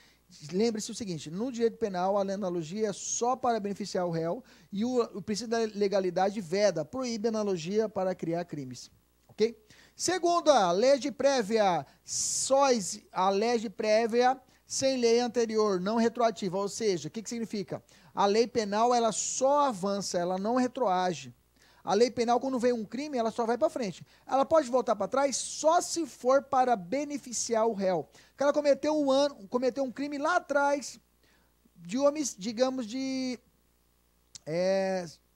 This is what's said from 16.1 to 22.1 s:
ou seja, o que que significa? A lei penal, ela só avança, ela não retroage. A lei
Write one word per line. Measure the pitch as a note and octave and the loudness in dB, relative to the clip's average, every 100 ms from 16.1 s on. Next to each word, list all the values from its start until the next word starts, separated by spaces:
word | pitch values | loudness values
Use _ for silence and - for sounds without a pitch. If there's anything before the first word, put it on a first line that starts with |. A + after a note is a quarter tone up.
| A#3 A#3 - G3 F#3+ | 2 0 0 -4 -2
ou | G3+ | -4
seja, | - G#3+ F3 D3 | -2 -2 -2 -4
o | |
que | A3+ | -10
que | F#3+ | -8
significa? | A#3 A3 G#3 F#3 D3 - - - - | -8 -6 -6 -8 -10 -12 -20 -8 0
A | G3+ | 4
lei | G#3+ A#3+ | 4 2
penal, | A#3+ G#3 G#3 A#3+ B3 | 0 0 2 2 4
ela | A3+ | 2
só | - - - C4 D4 C#4+ | 0 -4 0 2 4 2
avança, | G3 G3 G3+ F#3 F3+ | 0 -2 -4 -4 -4
ela | F3 F#3 | -2 -2
não | G#3 B3+ | 0 0
retroage. | B3 - G#3+ F#3 F3+ D3+ C3 - _ _ _ _ | 0 0 0 2 0 -4 -10 -20 _ _ _ _
A | - | -2
lei | G3+ B3 | 2 2